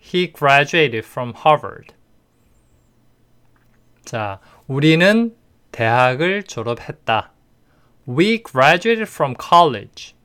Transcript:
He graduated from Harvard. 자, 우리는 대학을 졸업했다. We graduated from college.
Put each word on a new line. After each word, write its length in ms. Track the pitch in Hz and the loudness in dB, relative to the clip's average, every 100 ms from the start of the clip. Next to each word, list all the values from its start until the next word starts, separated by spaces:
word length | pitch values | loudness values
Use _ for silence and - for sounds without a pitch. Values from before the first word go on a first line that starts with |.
He 320 | - 180 180 | -6 -4 -4
graduated 720 | - 147 139 147 175 147 113 - | -2 2 4 2 0 0 -2 -10
from 260 | - 123 113 | -10 -12 -2
Harvard. 580 | 156 151 101 - - _ _ _ _ _ _ _ _ _ _ _ _ _ _ _ _ _ _ _ _ _ | 2 2 0 -16 -20 _ _ _ _ _ _ _ _ _ _ _ _ _ _ _ _ _ _ _ _ _
자, 360 | - 120 104 95 _ _ - | -12 -10 -8 -10 _ _ -8
우리는 720 | 135 151 160 185 220 233 - _ _ _ | 0 2 4 2 2 -2 -8 _ _ _
대학을 720 | - 113 120 127 127 175 196 | -4 0 2 2 0 -4 -4
졸업했다. 880 | 196 - 113 120 - 151 - 110 - _ _ _ _ _ _ _ - | -8 -10 -8 -8 -10 -12 -4 -2 -4 _ _ _ _ _ _ _ -8
We 340 | 127 196 226 | -2 0 0
graduated 680 | 226 131 135 175 226 226 220 | -4 2 4 4 0 -4 -6
from 280 | - 143 127 | -6 -6 -6
college. 760 | - 170 170 113 104 - - _ | 2 4 4 0 -12 -20 -20 _